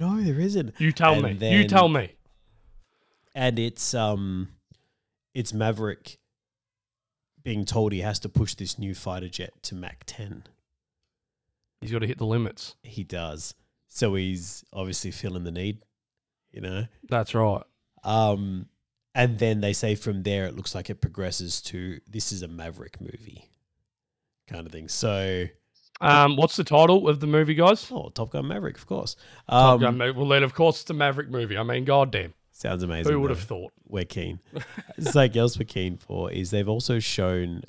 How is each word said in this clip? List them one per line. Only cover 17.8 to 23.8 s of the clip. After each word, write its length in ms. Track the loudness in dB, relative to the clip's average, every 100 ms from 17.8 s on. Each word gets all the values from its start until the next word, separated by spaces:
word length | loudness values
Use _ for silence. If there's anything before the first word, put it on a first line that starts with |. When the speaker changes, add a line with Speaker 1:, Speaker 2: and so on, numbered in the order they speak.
| _ _ 0
Speaker 1:
Um, 600 | 2 4 2 -2 -6 -10 _ _ _ _
and 240 | 0 2 2
then 220 | 0 2
they 120 | 0
say 220 | 0 -2
from 280 | -2 -4 -4
there, 240 | -2 -2 -4
it 80 | -6
looks 180 | -8
like 140 | -8 -10
it 100 | -6
progresses 600 | -6 -4 -6 -6 -6 -8
to, 380 | -8 -10 -10 -12 -12
"This 240 | -8 -6
is 100 | -8
a 60 | -10
Maverick 520 | -12 -12 -14 -18 -16
movie," 500 | -16 -16 -20 -20 _ _ _ _